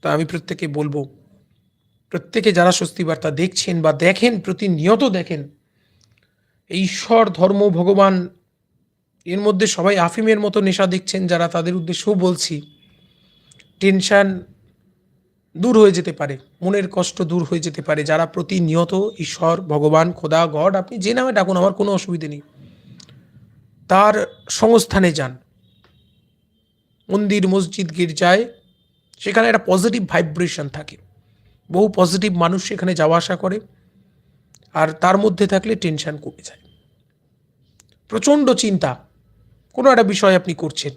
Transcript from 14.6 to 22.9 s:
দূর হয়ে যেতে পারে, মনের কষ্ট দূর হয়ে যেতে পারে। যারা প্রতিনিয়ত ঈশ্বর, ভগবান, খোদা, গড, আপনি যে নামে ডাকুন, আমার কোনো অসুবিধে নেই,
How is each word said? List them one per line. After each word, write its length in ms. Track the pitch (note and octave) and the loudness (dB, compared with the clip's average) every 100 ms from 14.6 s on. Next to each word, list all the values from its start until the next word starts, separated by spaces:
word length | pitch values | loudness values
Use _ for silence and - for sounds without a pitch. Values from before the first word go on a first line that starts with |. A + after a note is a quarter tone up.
| _ _ _ _ _ _ _ _ _ D#3+ | _ _ _ _ _ _ _ _ _ -4
দূর 220 | A3 A3 | 2 6
হয়ে 140 | G#3 | 6
যেতে 200 | F3 F3 | 6 -4
পারে, 260 | D3+ C#3 C3+ _ _ | -6 -8 -8 _ _
মনের 260 | F3 G3+ F#3 | -2 -2 -2
কষ্ট 320 | F#3 F3 - | -4 -4 -4
দূর 220 | F3 F3 | -4 -2
হয়ে 160 | D#3+ E3+ | -2 -4
যেতে 220 | D#3+ D3 | -6 -10
পারে। 220 | D3 D3+ | -4 -4
যারা 220 | D3 D#3 E3 | 0 0 0
প্রতিনিয়ত 680 | F3 F3 F#3+ E3 D#3+ E3+ F#3+ G#3 G#3+ | -4 -4 -2 0 0 0 -2 -4 -6
ঈশ্বর, 420 | D#3 - E3 E3+ | -10 -2 0 0
ভগবান, 520 | F#3 D3 D3+ D#3 E3+ | -2 0 2 2 0
খোদা, 340 | F3 D#3+ D#3+ E3 | -4 -2 0 0
গড, 300 | D3 E3+ F#3+ | 0 0 0
আপনি 220 | F#3 A#3+ | -6 -8
যে 160 | F#3+ | -4
নামে 180 | A#3+ C4 | -2 -2
ডাকুন, 240 | G#3 F#3 F#3 | -2 0 0
আমার 160 | F#3+ | 0
কোনো 200 | F#3+ G3+ | 0 -2
অসুবিধে 360 | F#3+ - F3 D#3 | -2 -4 -8 -8
নেই, 120 | D3 - _ C3 - - | -12 -18 _ -20 -20 -20